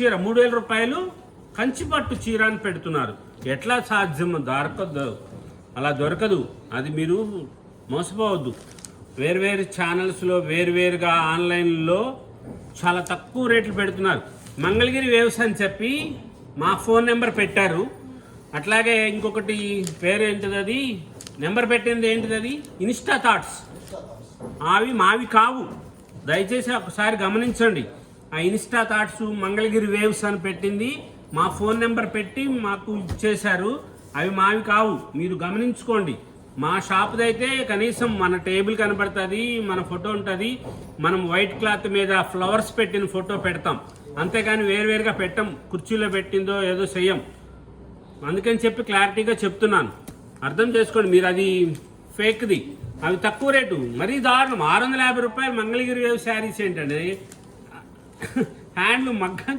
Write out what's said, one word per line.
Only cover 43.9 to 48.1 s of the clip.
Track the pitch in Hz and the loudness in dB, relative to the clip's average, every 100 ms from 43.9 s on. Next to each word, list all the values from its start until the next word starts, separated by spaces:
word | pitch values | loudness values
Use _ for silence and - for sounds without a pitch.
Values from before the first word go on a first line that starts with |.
| - - 143 | -18 -14 -6
అంతేగాని | 175 226 214 214 202 | -2 0 0 2 2
వేరువేరుగా | 202 214 220 220 196 | 2 2 2 0 0
పెట్టం, | 185 185 208 139 - | -2 -2 -4 -6 -8
కుర్చీలో | 185 - 220 214 190 | -10 -4 -2 0 -2
పెట్టిందో | 190 196 190 202 185 | -2 -2 0 0 0
ఏదో | 185 190 | 0 -2
చెయ్యం. | 185 185 185 - - - - - - - - - | 0 2 2 -4 -16 -20 -20 -20 -20 -20 -20 -20